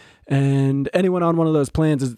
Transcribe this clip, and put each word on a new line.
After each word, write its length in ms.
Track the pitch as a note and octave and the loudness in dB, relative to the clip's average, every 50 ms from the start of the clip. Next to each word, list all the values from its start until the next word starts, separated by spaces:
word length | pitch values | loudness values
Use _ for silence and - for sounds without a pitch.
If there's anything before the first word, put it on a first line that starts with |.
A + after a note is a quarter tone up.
| - - - _ _ | -20 -20 -20 _ _
And 640 | - C#3 C#3 C#3 C#3 C#3 C3+ C3+ C3+ C3+ C#3 C3+ C#3 - | -2 0 0 2 2 2 2 2 0 0 0 -2 -2 0
anyone 300 | F3 F#3 F#3 F3+ F3+ E3+ | 0 0 0 0 0 0
on 120 | E3+ E3 | 0 0
one 100 | E3 E3 | 0 0
of 60 | D#3+ D#3 | 2 0
those 160 | D3 C#3 B2+ | 0 0 -2
plans 320 | - D#3+ D#3+ D#3 D3+ B2+ C3+ | -2 0 0 0 0 0 -2
is, 120 | B2+ A#2 | -4 -4